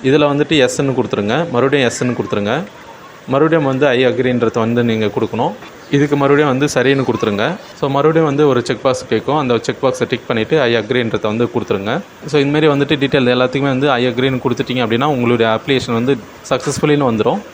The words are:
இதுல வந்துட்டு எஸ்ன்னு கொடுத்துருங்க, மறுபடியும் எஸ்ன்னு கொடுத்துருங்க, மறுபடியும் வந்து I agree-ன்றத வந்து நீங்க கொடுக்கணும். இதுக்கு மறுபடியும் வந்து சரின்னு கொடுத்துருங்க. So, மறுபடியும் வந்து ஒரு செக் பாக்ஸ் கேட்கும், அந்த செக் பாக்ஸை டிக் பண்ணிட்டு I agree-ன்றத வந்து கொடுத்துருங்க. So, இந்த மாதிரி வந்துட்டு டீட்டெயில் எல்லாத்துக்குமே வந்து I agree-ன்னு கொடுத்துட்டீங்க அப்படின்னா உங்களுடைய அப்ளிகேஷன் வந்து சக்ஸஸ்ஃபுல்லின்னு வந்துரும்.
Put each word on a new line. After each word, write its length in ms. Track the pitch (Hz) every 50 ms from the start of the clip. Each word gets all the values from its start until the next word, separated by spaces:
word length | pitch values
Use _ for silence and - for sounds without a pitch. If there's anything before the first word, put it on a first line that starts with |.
| - 131
இதுல 200 | 135 151 147 147 143
வந்துட்டு 240 | 143 151 - 165 151 127
எஸ்ன்னு 320 | 123 123 - 143 139 127 123
கொடுத்துருங்க, 360 | 117 107 - - 101 104 113 147 - - 127
மறுபடியும் 340 | 120 123 135 139 143 131 117
எஸ்ன்னு 280 | - - 135 123 120 -
கொடுத்துருங்க, 340 | 110 98 - 104 101 101 117 151 190 - - - - - - - - - - - - - 127
மறுபடியும் 360 | 139 151 160 160 165 147 135 135
வந்து 140 | 131 143 143 127
I 80 | 123 131 123 117
agree-ன்றத 460 | 120 127 127 123 120 117 113 - 120 117
வந்து 160 | 113 117 120 120 117 113
நீங்க 140 | 110 110 104 -
கொடுக்கணும். 380 | - 113 104 - 110 127 165 208 - - - - - - - -
இதுக்கு 200 | 143 143 143 143 143
மறுபடியும் 300 | 139 139 143 143 151 147 127
வந்து 140 | 131 143 143 -
சரின்னு 300 | 131 123 131 139 135 131 -
கொடுத்துருங்க. 360 | 117 - - 107 101 98 110 143 175 - - - - -
So, 80 | - 139 139
மறுபடியும் 320 | 139 139 156 160 165 160 151
வந்து 160 | 139 139 151 147
ஒரு 100 | 131 120 117 -
செக் 140 | 131 - -
பாக்ஸ் 180 | 135 127 127 - -
கேட்கும், 280 | 113 110 107 - 139 156
அந்த 180 | 147 127 120 113 -
செக் 160 | - 123 - -
பாக்ஸை 240 | 131 127 - 123 - -
டிக் 140 | 117 - -
பண்ணிட்டு 280 | 131 113 110 - 160 160 135 117
I 40 | 117 117
agree-ன்றத 440 | 107 104 - 123 120 113 104 107 - 110 107
வந்து 140 | 113 120 113 -
கொடுத்துருங்க. 380 | 120 101 - 113 98 98 104 123 170 196 - - - - 156
So, 60 | 151 147 139
இந்த 80 | 139 143
மாதிரி 140 | 151 151 156 143
வந்துட்டு 220 | 139 143 139 156 143 139
டீட்டெயில் 300 | 135 135 143 127 120 123
எல்லாத்துக்குமே 360 | 123 127 127 - 143 135 139 131
வந்து 140 | 127 139 147 135
I 60 | 120 123 127
agree-ன்னு 320 | 117 120 127 135 131 127 -
கொடுத்துட்டீங்க 380 | 131 123 - - - 123 127 123
அப்படின்னா 220 | 110 110 117 135 151 147
உங்களுடைய 320 | 127 120 117 120 117 113 110 110 110
அப்ளிகேஷன் 380 | - - 139 127 - - 120 117
வந்து 160 | 120 127 139 117 - - - - - -
சக்ஸஸ்ஃபுல்லின்னு 580 | 143 127 - 151 131 - - 156 147 143 143 127
வந்துரும். 300 | 113 107 107 117 156 208 202 -